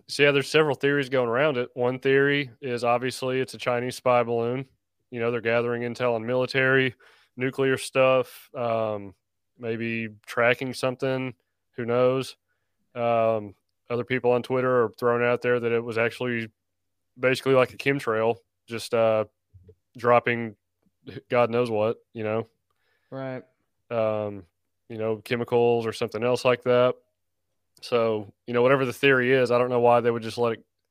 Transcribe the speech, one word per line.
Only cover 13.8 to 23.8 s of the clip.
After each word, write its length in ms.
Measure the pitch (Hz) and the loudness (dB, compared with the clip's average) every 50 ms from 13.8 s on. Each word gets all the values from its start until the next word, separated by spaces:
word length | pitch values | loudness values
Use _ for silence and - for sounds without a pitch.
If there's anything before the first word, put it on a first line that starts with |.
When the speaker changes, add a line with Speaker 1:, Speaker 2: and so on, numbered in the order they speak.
| _ - | _ -8
Speaker 1:
other 160 | 120 120 117 | -6 -6 -4
people 280 | - 127 127 - 123 | -4 -4 -2 2 2
on 100 | 123 123 | 2 2
Twitter 420 | 117 - 131 127 123 127 127 123 117 | 0 -2 -2 -2 0 2 2 2 2
are 80 | 107 - - | 0 -2 -2
throwing 260 | 127 120 120 120 120 | 0 0 2 2 2
out 180 | 120 123 120 | 0 0 0
there 160 | - 123 123 123 | 0 0 0 0
that 120 | 117 117 | 0 0
it 100 | 117 117 | -2 -2
was 140 | 117 120 110 113 | -2 -2 -2 0
actually 500 | 117 117 - - 127 123 120 117 113 110 _ _ _ _ _ _ _ _ _ _ _ _ _ - | -2 -2 -2 -4 -6 -4 -4 -4 -6 -8 _ _ _ _ _ _ _ _ _ _ _ _ _ -2
basically 360 | 127 127 131 - - 131 135 | 0 0 0 0 2 2 4
like 180 | 127 127 - | 4 4 2
a 40 | - - | -2 -4
chemtrail, 580 | - 139 139 143 - 117 110 110 113 113 117 - _ _ _ _ _ | -2 -2 -2 -2 -2 -2 -2 0 0 0 -2 -4 _ _ _ _ _
just, 260 | - 117 113 - - - | -12 -12 -12 -8 -2 0
uh, 300 | 113 113 113 110 110 107 - _ _ _ _ - - _ - - _ _ _ - 127 | 2 2 2 2 0 -2 -4 _ _ _ _ -20 -20 _ -20 -20 _ _ _ -12 -2
dropping 560 | 110 120 123 120 - 123 120 117 117 110 101 _ _ _ _ _ _ _ _ _ - - 95 - - - | 2 4 4 4 4 2 -2 -4 -4 -8 -10 _ _ _ _ _ _ _ _ _ -20 -18 -18 -16 -8 -2
God 220 | 127 120 120 113 | 0 2 2 2
knows 180 | 113 120 123 117 | 2 0 -2 0
what, 260 | 110 104 107 113 117 - _ _ - | -2 -2 -2 -2 -4 -6 _ _ -12
you 80 | 117 | -8
know? 240 | 107 107 110 113 113 - _ _ _ _ _ _ _ _ _ _ _ - | -6 -4 -4 -4 -6 -8 _ _ _ _ _ _ _ _ _ _ _ -16
Speaker 2:
Right. 320 | 135 135 135 131 127 127 - _ _ _ _ _ _ _ | -14 -12 -10 -10 -12 -12 -14 _ _ _ _ _ _ _